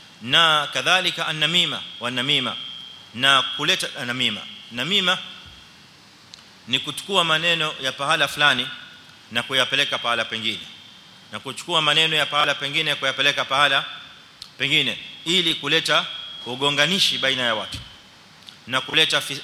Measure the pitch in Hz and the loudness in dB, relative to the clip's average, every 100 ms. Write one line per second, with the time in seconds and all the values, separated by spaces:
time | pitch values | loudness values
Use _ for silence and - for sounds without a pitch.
0 | - - 113 156 165 151 139 131 139 185 | -20 -12 0 4 6 4 0 -2 2 2
1 | 175 165 156 156 156 175 165 110 - - | 0 -2 -4 0 2 2 0 -2 -10 -8
2 | 120 127 135 143 123 104 - - - - | -4 -2 0 2 0 -4 -10 -14 -18 -20
3 | - 117 135 135 127 - 151 185 175 - | -14 0 4 4 2 -2 0 0 -2 -6
4 | 123 127 120 101 - 104 - 120 147 202 | -4 0 -2 -2 -10 -16 -12 -6 -2 0
5 | 180 185 - - - - - - - - | 2 0 -4 -18 -20 -20 -20 -20 -20 -20
6 | - - - - - - - 131 147 143 | -20 -20 -20 -20 -20 -20 -4 -4 -4 -10
7 | - 196 165 156 170 165 156 135 135 - | -2 2 2 2 2 0 -2 -4 -6 -2
8 | 139 160 143 147 147 123 131 - - - | 0 2 0 2 2 2 -2 -10 -18 -20
9 | - - - 117 120 135 123 139 143 131 | -20 -20 -8 -6 0 0 2 2 0 -2
10 | 120 117 110 113 110 104 - - - - | -2 -2 -2 -4 -4 -6 -10 -20 -20 -20
11 | - - - 107 135 123 - 165 151 151 | -20 -20 -14 -12 -10 -10 -2 2 4 4
12 | 160 156 139 147 147 139 139 151 156 143 | 4 2 2 2 2 0 -2 -2 0 0
13 | 135 131 139 139 127 135 143 139 156 - | 0 2 2 2 2 4 4 2 -2 -12
14 | - - - - - - 135 151 139 98 | -18 -20 -20 -20 -14 -4 0 2 0 -4
15 | - - 160 185 165 143 143 160 156 156 | -10 -10 0 2 2 0 0 2 4 2
16 | 180 - - - 117 131 143 143 151 190 | 0 -8 -14 -12 -8 0 2 4 2 4
17 | - 127 131 131 120 110 98 - - - | 2 2 0 0 0 -2 -4 -10 -14 -20
18 | - - - - - - - 131 - 151 | -20 -20 -20 -20 -20 -20 -4 -4 0 2
19 | 151 147 - 139 | 2 2 -2 -10